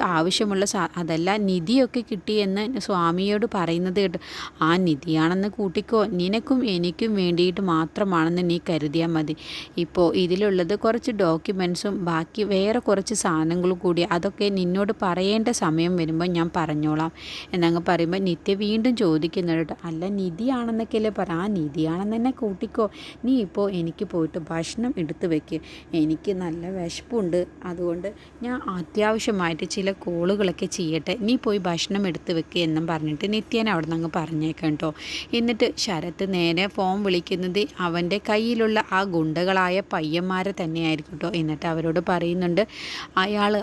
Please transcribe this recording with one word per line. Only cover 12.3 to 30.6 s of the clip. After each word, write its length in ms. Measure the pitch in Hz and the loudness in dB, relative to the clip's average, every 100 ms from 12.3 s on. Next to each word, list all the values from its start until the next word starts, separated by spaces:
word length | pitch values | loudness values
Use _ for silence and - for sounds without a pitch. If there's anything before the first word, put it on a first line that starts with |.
| - | -4
വേറെ 360 | 208 190 202 240 | 0 2 2 2
കുറച്ച് 360 | 220 196 196 208 | 2 0 0 -2
സാധനങ്ങളും 600 | 196 160 160 180 180 180 | 0 2 2 2 2 2
കൂടി, 260 | 180 170 170 | 0 2 2
അതൊക്കെ 360 | 170 196 - 208 | 0 -2 -2 0
നിന്നോട് 440 | 196 175 190 202 220 | 0 0 0 0 0
പറയേണ്ട 500 | 196 175 190 220 220 233 | -2 0 0 0 0 0
സമയം 380 | 175 160 170 180 | 2 2 2 2
വരുമ്പോൾ 320 | 160 160 180 | 0 0 0
ഞാൻ 160 | 170 170 | 0 0
പറഞ്ഞോളാം" 600 | 180 156 151 151 151 160 - - - - | -2 -2 0 0 0 -2 -6 -14 -14 -6
എന്നങ്ങ് 300 | 185 165 170 | 0 2 2
പറയുമ്പോൾ 380 | 170 170 165 190 | 2 2 2 0
നിത്യ 320 | 190 165 - 196 | 0 0 -2 0
വീണ്ടും 380 | 208 220 240 233 | 0 2 2 4
ചോദിക്കുന്നുണ്ട് 580 | 185 156 165 190 175 | 4 4 2 0 0
കേട്ടോ, 220 | 165 156 - | 0 -2 -6
"അല്ല 260 | 170 160 185 | -8 -6 -4
നിധിയാണെന്നൊക്കെയല്ലേ 1000 | 202 185 165 247 247 233 226 226 226 214 | -2 -4 -2 -2 -2 -2 -2 -2 0 0
പറ, 180 | 202 180 | 0 -2
ആ 140 | 165 202 | -2 0
നിധിയാണെന്ന് 680 | 190 151 143 160 175 208 226 | 0 -2 0 0 0 -2 0
തന്നെ 160 | 254 | 0
കൂട്ടിക്കോ, 540 | 254 214 185 214 - 208 - - - | 0 -4 -4 -4 -2 -2 -4 -18 -4
നീ 120 | 240 262 | 0 2
ഇപ്പോൾ 240 | 185 - 202 | 2 0 0
എനിക്ക് 340 | 180 165 - 196 | 0 -2 -4 -4
പോയിട്ട് 340 | 175 160 180 151 | 0 -2 -2 -4
ഭക്ഷണം 460 | 165 160 - 247 214 | -4 -4 -4 -2 -2
എടുത്ത് 280 | 156 160 180 | -4 -4 -2
വെക്ക്, 300 | 156 - 156 - - - | 0 -2 -8 -8 -18 -4
എനിക്ക് 380 | 165 156 156 202 185 | 0 2 0 -2 -4
നല്ല 280 | 175 170 170 | -4 -6 -6
വിശപ്പുണ്ട്, 680 | 190 170 - - 233 180 175 175 - 180 | -6 -6 -8 -4 -2 2 0 0 -6 -10
അതുകൊണ്ട് 420 | 170 175 170 190 220 - - | -4 -2 -2 -6 -10 -18 -10
ഞാൻ 160 | 240 254 - | -6 -6 -4
അത്യാവശ്യമായിട്ട് 960 | 180 160 214 214 220 226 196 170 160 180 | -6 -4 0 2 2 0 0 0 -2 -4
ചില 220 | - 190 190 | -2 -2 -2
കോളുകളൊക്കെ 680 | 185 170 180 202 190 - | -4 0 0 2 0 0